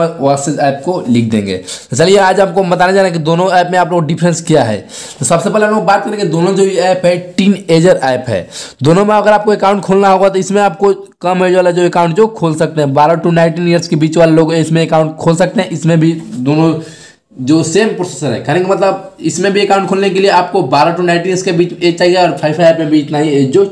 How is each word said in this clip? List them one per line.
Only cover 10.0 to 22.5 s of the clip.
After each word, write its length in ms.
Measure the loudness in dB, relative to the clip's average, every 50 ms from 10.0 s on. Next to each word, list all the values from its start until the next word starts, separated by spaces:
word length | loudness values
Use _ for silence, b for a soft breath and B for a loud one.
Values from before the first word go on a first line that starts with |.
| 4 4
होगा 200 | 4 4 2 2
तो 100 | 0 0
इसमें 240 | -2 -2 0 0
आपको 300 | 0 0 0 0 0 0 0 -2 -6 -16 _ _
कम 220 | -4 -2 0 0 0
एज 100 | 2 2
वाला 140 | 2 2 2
जो 140 | 2 2 0
अकाउंट 300 | 0 2 0 0 0 2
जो 100 | 2 0 0
खोल 260 | 0 -2 -2 -2 0
सकते 240 | -2 -2 -2 0 -2
हैं, 120 | -2 0 2
बारह 260 | 2 2 2 2 0
to 100 | 0 0
nineteen 360 | 2 2 2 2 0 0 0 0
years 200 | 0 0 0 -2
के 80 | -2
बीच 200 | 0 0 0 2
वाले 160 | 2 4 4
लोग 220 | 4 4 2 2 0
इसमें 320 | 0 0 0 0 0 0
account 300 | 0 0 0 0 -2 -4
खोल 200 | -4 -2 0 0
सकते 240 | 2 0 0 -2 -4
हैं। 100 | -4 -4
इसमें 280 | -6 -4 0 0 2 2
भी 120 | 2 2 0 -2 -8 -12 -10 -6
दोनों 340 | -4 -2 0 2 2 0 0 -4 B B B B B B B B _ _ _ -6
जो 220 | -2 0 2 2
same 260 | 0 0 0 0 0 0
processor 380 | -2 -4 -6 -8 -8 -6 -6
है, 140 | -6 -6 -4
कहने 200 | -4 -2 -2 -2
का 80 | 0 -2
मतलब 480 | 0 0 0 -2 -2 -4 -8 -14 -14 -8
इसमें 300 | -6 -6 -4 -2 -2 0
भी 80 | 0 0
account 280 | 0 0 0 0 0 0
खोलने 200 | -2 -2 0 0
के 100 | 0 0
लिए 100 | 2 2
आपको 320 | 2 2 0 0 -2 -2 -2
बारह 320 | 0 0 0 2 0 0
to 40 | 0
nineteen 280 | 0 0 0 0 -2 -2
ईयर्स 140 | -4 -2
के 100 | -2 -2
बीच 300 | 0 0 -2 -2 -2 -2
एज 160 | -2 -2 0 0
चाहिए 180 | 0 2 2
और 200 | 2 2 0 0 -2
फाइफा 240 | -4 -4